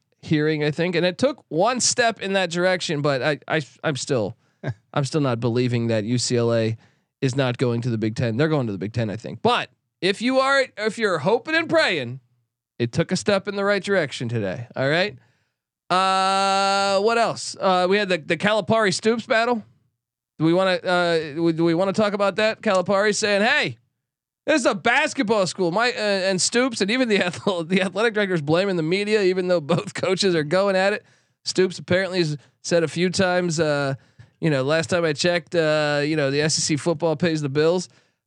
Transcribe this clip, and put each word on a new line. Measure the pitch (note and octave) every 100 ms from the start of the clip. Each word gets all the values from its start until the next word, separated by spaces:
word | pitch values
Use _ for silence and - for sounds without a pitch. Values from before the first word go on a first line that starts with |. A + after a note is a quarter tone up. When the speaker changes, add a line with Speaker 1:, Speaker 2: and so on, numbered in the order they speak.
| _ _
Speaker 1:
hearing, | - D3+ D3+ D#3
I | D3
think, | D3+ F3
and | E3
it | F3+ F3+
took | C4 - _
one | D#3 G#3+ B3+
step | - - A#3 A3
in | F#3+
that | G3 F3+
direction. | E3+ F3+ F3+ - D3
But | C#3+ C3+
I, | C3+ C#3+ -
I, | D#3+ C#3+ -
I'm | D#3+ C3+
still, | - C3 G2+ - _ _
Speaker 2:
<laughs> | D3+ - _
Speaker 1:
I'm | D3
still | C3+ D#3+
not | C#3 A2+
believing | A#2+ A#2+ B2 A#2+ A#2
that | A2
U | G#2 B2
C | - A#2+
L | A#2
A | A#2 A2 A2 _ _ _ _
is | C3+
not | B2+ C3 A#2
going | B2+ A#2
to | B2
the | A2+
Big | A2
Ten. | A2+ A#2+ A2+
They're | D#3
going | D3+ A#2+
to |
the | G2
Big | G#2
Ten, | B2 A2
I | F#2
think. | - -
But | A3+ A3+ B2 _ _ _
if | F3 G3
you | A#3 C4
are, | C4+ C#4 C4 -
if | A3 A3+
you're | G#3+ E3
hoping | D3+ A#3+ - D#4+
and | E4
praying, | D#4+ C#4+ E3 A#2+ C3 - _ _ _ _ -
it | A#2+
took | - E3+
a | F#3
step | - G3 G3+
in | G3+
the |
right | G3 G3+
direction | F#3 G3 C#3+ - A#2+
today. | A#2 G2 F2+ A#2 -
All | C3+
right. | D#3+ G#3 - _ _ _ _ _ _ -
Uh, | F3+ F#3+ F#3+ F#3+ G3 G3 G3 G3 G3 G3 G3
what | G#3+ A#3
else? | G#3 B2+ - -
Uh, | F#3+ F3+ F3+
we | G3+
had | G3+
the, | F3
the | C#3+ E3
Calipari | G3+ G#3+ F#3 A3+ G#3
Stoops | D#3+ G#3+ A#3 -
battle. | A3+ A#3 A#3 - _ _ _ _ _ _ -
Do | D#3+
we |
wanna, | E3+ F#3+ F3+
uh, | - F3+ F3 E3 D#3+
w-, | D3 E3+
do | D#3+
we | E3+
wanna | E3 G3
talk | F#3+ G#3
about | G3 G3+ F#3
that? | G#3+ G#3+
Calipari | A3 F#3+ F3+ G3 G#3+
saying, | G3+ G#3 G3+
"Hey, | A3 D4 G3 A#2 _ _ _ _ _ _ -
this | D4+
is | C4+
a |
basketball | G#3 A#3 B3+ D4+ - G#3 A3 F#3
school." | - F3
My, | F#3 A#3+
uh, | G#3
and | G#3 G3 F#3 F#3+
Stoops | - A#3 B3+ A3+
and | G3
even | B3+ B3
the | G3
<laughs> |
athle-, | F3+ D3 - F#3 D#3+
the | F#3+
athletic | F#3 F3+ A#3
director | G#3 G3+
is | F3
blaming | C#3+ E3 G3+ F3+
the |
media, | D#3 F#3+ G#3 G#3+
even | F#3 F#3 F3+
though | F3
both | D3 F3 -
<laughs> |
coaches | - E3+ F#3 G3+
are | E3
going | D3 F3+ G3+ F#3
at | G3
it. | G#3 - _ _ _
Stoops | - - F#3+ E3+
apparently | D3+ F3+ F#3 F#3
has | D#3 D3 - _
said | - E3+
a | D#3+
few | D#3+ F3+
times, | F3 F#3 F3+ F3+ D#3+
uh, | D#3 C#3+ C#3 C3+ _ - - _
you | D#3+
know, | C#3
last | C3 D#3+ D#3
time | F3
I | E3
checked, | D3 F3 F3 -
uh, | E3+ D#3 D3+ D3 D3
you | D3 D#3
know, | C#3
the | C#3+
S | D#3 -
E |
C | - D3+
football | F3 D#3 E3 D#3
pays | F3 D#3
the | D3
bills. | C#3 D#3 F#3 - _ _ _